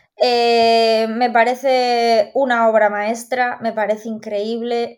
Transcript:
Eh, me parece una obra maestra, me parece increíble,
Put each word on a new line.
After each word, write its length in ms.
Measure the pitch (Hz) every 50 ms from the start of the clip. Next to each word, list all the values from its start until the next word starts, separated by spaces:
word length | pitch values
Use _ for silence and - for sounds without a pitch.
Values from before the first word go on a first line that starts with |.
| _ _ _ -
Eh, 880 | 247 247 240 240 240 233 233 233 233 226 226 226 226 226 226 220 220 220
me 200 | 220 233 247 240
parece 1040 | 214 233 226 240 254 247 262 277 262 254 247 247 240 233 233 233 226 220 208 214 -
una 360 | 254 277 254 240 233 226 226
obra 200 | 220 220 214 208
maestra, 680 | 208 208 208 214 240 233 233 - 262 247 247 247 - -
me 120 | 220 226 -
parece 340 | 220 208 196 214 214 -
increíble, 880 | 233 220 214 - 220 208 202 208 220 233 233 226 240 240 240 233 233 -